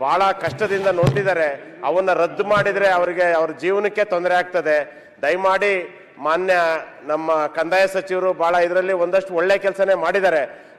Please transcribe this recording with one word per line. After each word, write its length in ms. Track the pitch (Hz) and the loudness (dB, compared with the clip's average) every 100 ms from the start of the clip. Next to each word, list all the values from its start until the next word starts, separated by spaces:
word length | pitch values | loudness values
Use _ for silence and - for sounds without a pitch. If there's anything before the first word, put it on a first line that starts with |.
ಭಾಳ 200 | 135 175 196 | -2 2 0
ಕಷ್ಟದಿಂದ 560 | 190 165 131 208 196 190 | 0 -4 -4 -2 -2 0
ನೋಡ್ತಿದ್ದಾರೆ. 960 | 180 170 165 190 170 151 139 - - | 2 2 2 0 0 0 -4 -12 -8
ಅವನ್ನ 300 | 131 170 190 | -2 0 2
ರದ್ದು 300 | 165 170 151 | 2 0 -2
ಮಾಡಿದ್ರೆ 460 | 202 208 202 196 196 | 0 0 0 0 2
ಅವರಿಗೆ, 420 | 180 180 175 175 | 2 0 0 2
ಅವ್ರ 200 | 165 160 | 2 0
ಜೀವನಕ್ಕೆ 520 | 151 170 196 202 208 | -2 -2 0 0 -2
ತೊಂದರೆ 320 | 208 175 180 180 | -2 0 0 0
ಆಗ್ತದೆ. 720 | 180 180 156 151 139 - - - | 0 -2 0 0 -2 -10 -20 -6
ದಯಮಾಡಿ 760 | 139 180 190 190 202 190 160 - - - | -2 0 2 2 2 0 -4 -14 -20 -8
ಮಾನ್ಯ 360 | 147 165 185 180 165 160 - - | -2 0 2 2 2 0 -6 -12
ನಮ್ಮ 440 | 139 156 160 156 151 | -4 -4 0 0 0
ಕಂದಾಯ 400 | 151 160 185 196 | -2 0 2 2
ಸಚಿವರು 460 | 190 185 185 185 | 0 -4 -2 0
ಭಾಳ 220 | 160 165 180 | 0 2 2
ಇದರಲ್ಲಿ 380 | 175 180 185 | 2 2 0
ಒಂದಷ್ಟು 400 | 185 175 190 185 | 0 0 0 0
ಒಳ್ಳೆ 240 | 175 185 196 | 0 0 0
ಕೆಲಸನೇ 360 | 196 190 190 | 0 0 2
ಮಾಡಿದ್ದಾರೆ. 760 | 185 160 190 190 160 127 - - | 2 0 0 2 0 -2 -8 -20